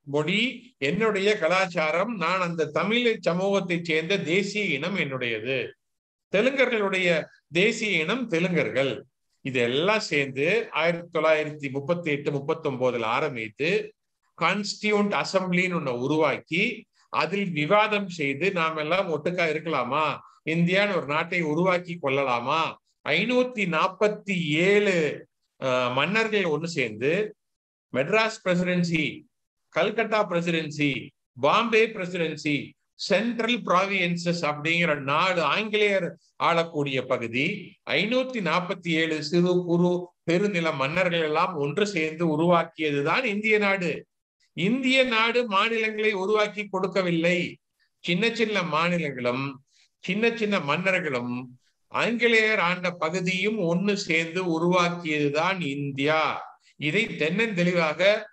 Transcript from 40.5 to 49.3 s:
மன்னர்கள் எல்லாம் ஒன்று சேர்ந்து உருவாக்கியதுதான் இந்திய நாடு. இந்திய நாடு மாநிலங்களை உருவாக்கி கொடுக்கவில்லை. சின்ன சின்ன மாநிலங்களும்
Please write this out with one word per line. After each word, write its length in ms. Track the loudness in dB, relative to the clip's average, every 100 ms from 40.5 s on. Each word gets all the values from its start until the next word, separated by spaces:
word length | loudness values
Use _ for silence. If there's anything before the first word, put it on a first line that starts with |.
| 0 0 0
மன்னர்கள் 460 | 0 0 0 0
எல்லாம் 340 | 0 2 0 0
ஒன்று 320 | -2 0 -2
சேர்ந்து 400 | 0 -2 0 0
உருவாக்கியதுதான் 960 | 2 4 4 2 -2 -2 0 0 0
இந்திய 340 | 0 0 2 4
நாடு. 480 | 2 0 -2 -4 -10 _ _ _ _
இந்திய 500 | -2 0 2 2 2
நாடு 420 | 4 2 2 0 2
மாநிலங்களை 640 | 2 2 0 -2 0 0
உருவாக்கி 540 | 0 2 2 2 -2 -6
கொடுக்கவில்லை. 920 | -4 -2 0 0 2 2 0 -2 -8 _ _ _ _
சின்ன 360 | -2 0 0 0
சின்ன 260 | 0 0
மாநிலங்களும் 920 | 0 0 2 0 -2 -2 -2